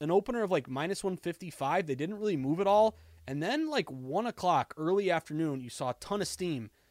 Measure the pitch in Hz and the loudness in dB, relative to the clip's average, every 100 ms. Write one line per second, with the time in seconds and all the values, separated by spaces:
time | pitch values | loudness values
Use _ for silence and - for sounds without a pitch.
0 | 147 190 233 240 202 170 127 131 165 190 | 2 2 2 0 2 0 0 -4 -4 -2
1 | 196 180 170 165 180 - 135 175 156 131 | -4 -4 -6 -8 -10 -6 0 0 0 -2
2 | 165 208 214 156 131 170 196 208 220 - | -4 -2 0 0 0 2 4 6 6 2
3 | - - - 143 175 294 311 285 147 131 | -12 -16 -8 -4 -2 0 0 -2 -2 -6
4 | 131 175 233 - 180 151 117 - 160 196 | -4 -2 -2 0 2 2 2 -2 2 2
5 | 190 165 - 151 160 135 120 - 127 - | 4 2 0 -2 -2 -2 -6 -6 -4 -4
6 | - 202 180 - 180 135 107 _ _ | -4 -2 -2 -4 -4 -4 -6 _ _